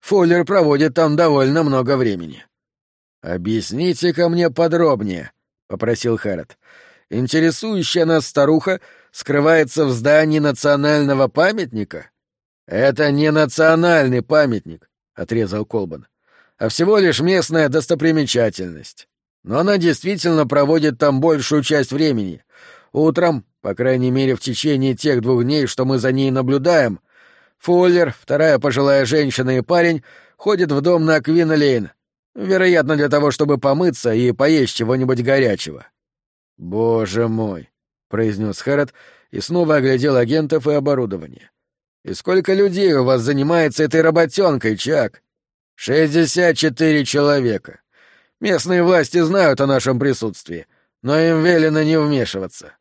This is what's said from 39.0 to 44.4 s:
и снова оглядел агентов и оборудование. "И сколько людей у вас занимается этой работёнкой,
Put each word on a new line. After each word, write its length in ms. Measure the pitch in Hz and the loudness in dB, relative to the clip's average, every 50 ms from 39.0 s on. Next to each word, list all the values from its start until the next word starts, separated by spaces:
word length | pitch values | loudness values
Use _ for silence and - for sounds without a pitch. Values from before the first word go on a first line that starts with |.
| - - _ _ _ _ | -20 -20 _ _ _ _
и 100 | - - | -12 -10
снова 360 | - - 165 175 175 156 156 | -8 -4 -2 -2 0 2 2
оглядел 400 | 147 127 131 131 127 127 147 135 | 2 2 2 0 0 0 0 2
агентов 500 | 127 123 117 139 160 156 143 156 156 123 | 0 0 0 0 -2 -2 0 -2 -2 0
и 60 | 147 147 | 0 -2
оборудование. 800 | 147 139 147 143 131 123 107 95 90 78 71 62 - - _ _ _ _ _ _ _ _ _ _ _ _ | 0 0 -2 -2 -2 -2 -6 -6 -10 -12 -14 -20 -20 -20 _ _ _ _ _ _ _ _ _ _ _ _
"И 100 | - 92 | -12 -12
сколько 400 | - - - 180 190 175 - 190 | -10 -4 0 0 0 2 2 2
людей 400 | 196 202 202 175 185 202 190 160 | 4 4 2 2 2 2 2 4
у 100 | 139 127 | 4 4
вас 160 | 123 131 127 113 | 4 2 2 2
занимается 600 | 127 147 139 139 147 170 170 160 151 123 - 156 | 0 0 0 0 2 2 2 2 0 0 0 -2
этой 160 | 151 120 160 | 2 2 4
работёнкой, 760 | 160 160 156 170 165 151 - - | 4 4 4 2 2 0 0 0